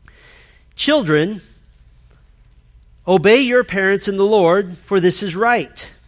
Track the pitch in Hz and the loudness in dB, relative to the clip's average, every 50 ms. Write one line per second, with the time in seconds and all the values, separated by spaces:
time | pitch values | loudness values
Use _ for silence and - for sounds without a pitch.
0 | _ - _ _ - - - - - _ _ _ _ _ _ - - 277 302 302 | _ -20 _ _ -20 -20 -20 -20 -20 _ _ _ _ _ _ -6 -2 -2 0 0
1 | 220 156 151 147 156 196 220 185 - - - _ _ _ _ _ - - _ _ | 0 0 0 0 0 -2 -6 -12 -16 -20 -20 _ _ _ _ _ -20 -20 _ _
2 | - _ - _ _ _ _ _ _ _ _ _ _ _ _ - _ _ _ _ | -20 _ -20 _ _ _ _ _ _ _ _ _ _ _ _ -20 _ _ _ _
3 | _ 175 185 185 151 202 226 269 277 240 247 254 240 - 180 196 190 190 202 196 | _ 0 0 2 4 4 4 4 4 2 0 0 0 0 -2 -2 0 0 -2 -2
4 | - 208 196 190 196 208 220 208 180 165 175 202 196 180 175 - - - 202 190 | -2 -6 -2 0 0 2 2 2 2 2 2 0 -2 -4 -12 -18 -8 -2 -2 0
5 | 175 180 - - 208 190 160 190 226 233 240 214 143 - - - - - - _ | 0 0 -2 -2 -8 -8 -6 -2 0 0 0 -2 -4 -8 -14 -18 -20 -20 -20 _
6 | _ | _